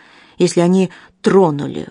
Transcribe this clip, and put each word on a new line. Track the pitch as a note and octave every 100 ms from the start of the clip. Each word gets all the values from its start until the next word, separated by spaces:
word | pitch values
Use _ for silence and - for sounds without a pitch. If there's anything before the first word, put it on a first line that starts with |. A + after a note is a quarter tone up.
| _ _ _ -
Если | F3+ -
они | F3 F#3 F3+ - - _
тронули | - F#3+ F3 C#3+ C#3+ D2+ -